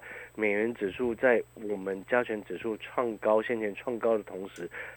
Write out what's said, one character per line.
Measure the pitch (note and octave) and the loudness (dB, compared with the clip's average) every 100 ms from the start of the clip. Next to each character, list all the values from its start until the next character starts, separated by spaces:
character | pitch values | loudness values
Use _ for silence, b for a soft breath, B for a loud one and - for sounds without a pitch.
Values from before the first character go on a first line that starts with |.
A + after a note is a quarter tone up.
| B B B - | B B B 0
美 | G#2+ | 2
元 | G2+ A2+ A#2+ | 4 2 0
指 | G2+ | -4
数 | F2+ B2 A2 | 0 -2 2
在 | C3+ A2+ - | 6 4 2
我 | - G#2+ G2+ | -8 -6 -4
们 | F#2+ G2 F#2 | -4 -6 0
加 | B2 | 0
权 | A#2+ G#2+ | 2 -4
指 | G2+ F2+ | -6 -6
数 | A#2 G#2+ | -4 -4
创 | - - A#2+ G#2+ | -4 -2 -2 0
高、 | G#2+ A2 | 4 4
先 | G#2+ A#2+ | 4 0
前 | G#2+ | -2
创 | F#2 - A#2 | -4 -6 0
高 | A2+ A2 | 2 2
的 | |
同 | G2+ F#2 G2 | 0 -8 -10
时， | - - B B | -10 -10 B B